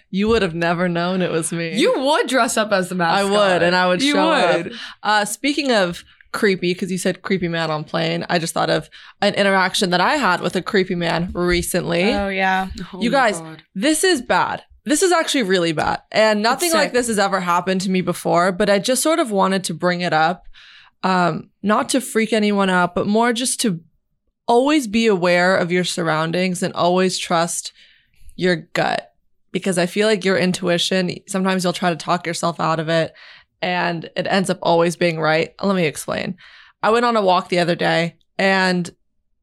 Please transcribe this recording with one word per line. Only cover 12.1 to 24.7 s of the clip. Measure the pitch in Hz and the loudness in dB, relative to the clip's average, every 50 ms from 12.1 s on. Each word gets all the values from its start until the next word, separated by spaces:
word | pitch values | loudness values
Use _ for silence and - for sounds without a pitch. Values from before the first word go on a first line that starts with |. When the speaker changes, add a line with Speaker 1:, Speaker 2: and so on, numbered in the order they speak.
| 269 | 0
Speaker 3:
Oh, | 202 202 196 | 0 -2 -4
yeah. | 190 190 190 190 190 190 190 190 196 220 185 - - | -2 -2 0 0 0 0 -2 -4 -8 -12 -12 -12 -8
Speaker 2:
Oh | 180 214 | -4 -2
Speaker 1:
You | 240 | 0
Speaker 2:
my | 269 277 | 2 2
Speaker 1:
guys, | 254 220 196 165 | 2 2 0 -2
Speaker 2:
God. | 160 160 160 156 - _ - | -6 -14 -16 -18 -18 _ -8
Speaker 1:
this | 190 208 294 311 - - | -2 0 0 0 2 2
is | 381 359 254 247 | 2 0 0 0
bad. | - 196 170 147 - 95 - - _ - _ - | 0 0 0 0 0 -2 -6 -10 _ -20 _ -4
This | 208 294 302 381 | -2 0 2 2
is | 359 349 | 2 2
actually | 330 320 - - 285 226 | 2 0 0 0 0 0
really | 180 190 180 170 165 160 | 2 2 2 2 0 0
bad. | 151 - - - - - - | 0 -2 -2 -2 -4 -6 -4
And | - - 220 220 214 208 | 0 2 2 4 2 2
nothing | 208 233 262 277 349 339 | 2 0 0 0 0 0
Speaker 2:
It's | 330 | 0
Speaker 1:
like | 320 294 285 | 0 0 0
Speaker 2:
sick. | - | 0
Speaker 1:
this | 247 240 233 | -2 0 0
has | 226 196 | 0 0
ever | 196 196 190 190 | 0 0 0 -2
happened | 185 180 175 180 175 185 190 185 180 | 0 0 0 0 0 0 -2 -2 0
to | 185 | 0
me | 185 185 | 0 0
before, | 175 175 175 - - 175 165 170 175 196 190 | 0 -2 -4 -4 -2 0 2 2 2 2 0
but | 180 214 202 | 0 0 2
I | 202 202 | 2 2
just | 170 - 254 247 - | 2 0 -2 0 2
sort | 311 330 330 | 2 2 2
of | 330 233 | 0 0
wanted | 208 196 190 190 190 196 185 | 0 0 2 2 0 0 -2
to | - 175 | -4 -6
bring | 151 175 180 175 175 | -4 -2 -2 -2 0
it | 180 170 156 | -2 0 2
up. | 156 160 165 180 - - - - - - - - - - _ _ _ - | 2 2 2 0 -2 -8 -20 -20 -20 -20 -20 -20 -20 -20 _ _ _ -2
Um, | 185 185 185 175 170 160 - - - _ _ - | 0 2 2 2 2 0 -2 -8 -12 _ _ -2
not | 196 214 240 262 - | 0 0 0 0 0
to | - 262 | 0 -2
freak | 233 - - 220 220 214 233 | -2 -2 -2 -2 0 0 0
anyone | 220 208 208 208 196 196 190 | 2 2 2 2 2 2 2
out, | 185 180 180 175 - | 2 2 2 0 0
but | 202 - | -2 -2
more | 196 208 220 233 240 240 | 0 2 2 2 2 0
just | 226 262 247 - - | 0 -2 -4 -2 -2
to | - 226 175 160 - _ _ _ _ _ _ _ _ _ _ _ _ - | -2 -2 -2 -4 -6 _ _ _ _ _ _ _ _ _ _ _ _ 2
always | 233 240 262 285 | 2 4 4 4